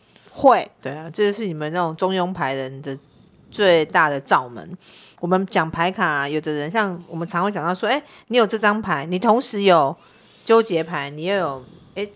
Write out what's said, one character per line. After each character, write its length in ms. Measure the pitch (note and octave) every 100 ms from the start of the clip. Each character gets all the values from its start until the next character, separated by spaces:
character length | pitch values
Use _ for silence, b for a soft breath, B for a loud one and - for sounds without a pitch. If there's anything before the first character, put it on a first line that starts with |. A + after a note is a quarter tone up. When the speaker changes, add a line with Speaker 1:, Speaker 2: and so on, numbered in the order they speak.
| b b -
Speaker 1:
会。 400 | - F#3+ G#3 - _
Speaker 2:
对 120 | C3
啊， 180 | D3 E3
这 140 | D#3+ G#3
就 60 |
是 140 | G3+ G#3
你 60 |
们 180 | D#3 D3+
那 80 | F3
种 140 | E3+ D#3+
中 180 | F#3
庸 180 | F#3+ F3+
牌 220 | F3+ C#3
人 260 | C3+ C3 C3+
的 160 | C#3+ C3+ _ _ _ _ _
最 340 | - G3 E3+
大 240 | D#3 F3+ D#3
的 120 | C#3
罩 280 | C#3 E3+ B2+
门。 300 | A#2 E2 F3+ B B B B
我 60 | F3
们 180 | F#3 F#3+
讲 220 | F3+ D#3+
牌 220 | D#3+ F3
卡 160 | G3 F3
啊， 220 | C#3+ C#3
有 120 | D3+
的 120 | D#3
人 180 | D3+ D3
像 320 | A3 G3+ E3+ F3
我 80 | E3
们 100 | E3+
常 160 | F3
会 80 | G3
讲 160 | F#3+ D#3+
到 80 |
说， 140 | F3+ G#3+
诶， 120 | C#4 B B -
你 100 | A#3+
有 80 | G#3
这 100 | A3
张 240 | G#3 G#3+
牌， 240 | G3 D3+
你 140 | D#3 F3+
同 240 | A#3 A3+
时 200 | - G#3
有 340 | G3 E3+ C#3+ E3+ b b b b
纠 180 | - A3+
结 220 | A3 E3
牌， 260 | E3 D#3 C#3+
你 140 | D3+
又 100 | E3+
有， 300 | G3+ D#3+ C3+ B2 - -
诶， 180 | F#3 G3+